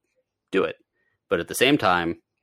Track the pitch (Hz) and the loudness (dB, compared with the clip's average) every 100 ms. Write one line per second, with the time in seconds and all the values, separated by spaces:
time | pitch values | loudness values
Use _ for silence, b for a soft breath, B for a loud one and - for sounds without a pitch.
0 | _ _ _ _ _ 95 85 - _ _ | _ _ _ _ _ -4 -4 -6 _ _
1 | _ _ - 90 85 80 127 147 104 87 | _ _ -4 -4 -4 0 2 2 2 0
2 | 85 85 _ _ | -2 -6 _ _